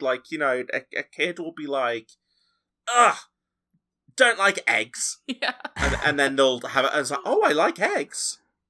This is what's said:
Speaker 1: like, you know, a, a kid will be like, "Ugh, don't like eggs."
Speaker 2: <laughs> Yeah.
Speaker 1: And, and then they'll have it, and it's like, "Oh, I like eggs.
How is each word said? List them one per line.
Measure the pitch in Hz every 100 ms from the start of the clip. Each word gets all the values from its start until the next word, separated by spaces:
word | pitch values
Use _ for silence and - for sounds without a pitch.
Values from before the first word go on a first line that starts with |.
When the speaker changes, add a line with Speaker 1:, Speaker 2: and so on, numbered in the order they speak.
Speaker 1:
like, | 135 127 -
you | 151
know, | 139 127 127
a, | - - -
a |
kid | - - 160 175
will | 156
be | 160 147
like, | 139 123 117 110 _ _ _ _ _ _ _ -
"Ugh, | 240 226 - - _ _ _ _ _ _ _ _ -
don't | 247 220
like | 196 196 -
eggs." | 113 110 - - -
Speaker 2:
<laughs> | -
Yeah. | 247 - - - -
Speaker 1:
And, | - -
and | 147 143
then | 139 135
they'll | 135 123
have | 123 135 135
it, |
and | 147
it's | 135
like, | 135
"Oh, | - 359
I | 392
like | 151 208 240
eggs. | 214 403 143 - - - _ _ _